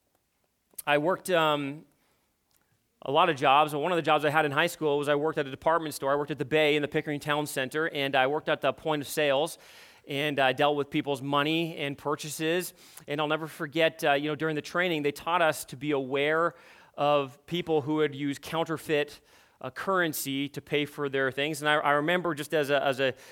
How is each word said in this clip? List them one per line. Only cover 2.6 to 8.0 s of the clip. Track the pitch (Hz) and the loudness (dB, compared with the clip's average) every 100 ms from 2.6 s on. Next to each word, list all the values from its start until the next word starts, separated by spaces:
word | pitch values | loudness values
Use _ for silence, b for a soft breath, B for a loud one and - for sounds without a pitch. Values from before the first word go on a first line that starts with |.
| _ _ _ _ | _ _ _ _
a | - | -2
lot | 147 180 | 2 2
of | |
jobs. | 139 143 139 151 | 4 4 6 4
One | 147 160 | 0 -2
of | 175 | 0
the | |
jobs | 151 151 | 2 2
I | 147 | 4
had | 151 | 2
in | 151 | 2
high | 139 170 | 2 0
school | - 156 143 | 0 -2 0
was | 143 | 0
I | 143 | 0
worked | 156 156 | 0 -2
at | 139 | -6
a | |
department | 131 160 165 156 131 | -2 0 0 -2 -4
store. | 139 | -2
I | |
worked | 143 147 | 0 -2
at | 147 | -6
the | |
Bay | 127 156 151 151 | 0 2 4 2
in | |
the | 143 | 0
Pickering | 160 156 147 | -2 -4 -6
Town | 151 147 | 0 0
Center, | 147 - 131 156 160 | 0 -2 -2 -2 -2
and | 156 | -2